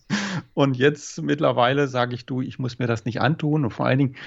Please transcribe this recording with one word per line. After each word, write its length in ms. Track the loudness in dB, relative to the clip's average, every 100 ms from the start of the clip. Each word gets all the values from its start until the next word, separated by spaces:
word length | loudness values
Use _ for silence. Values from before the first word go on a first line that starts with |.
| -4
<laughs> 460 | -4 -2 -6 -6
und 240 | 0 0 4
jetzt 420 | 2 2 -4 -8
mittlerweile 680 | -2 0 2 4 2 2 0
sage 260 | 0 -2
ich, 100 | -4
"Du, 160 | -6 -6
ich 180 | -6 -6
muss 200 | -6 -2
mir 80 | -2
das 180 | -2
nicht 160 | -2 0
antun." 440 | 0 0 0 0 0
Und 40 |
vor 120 | 0
allen 140 | 0 2
Dingen, 180 | 2 -2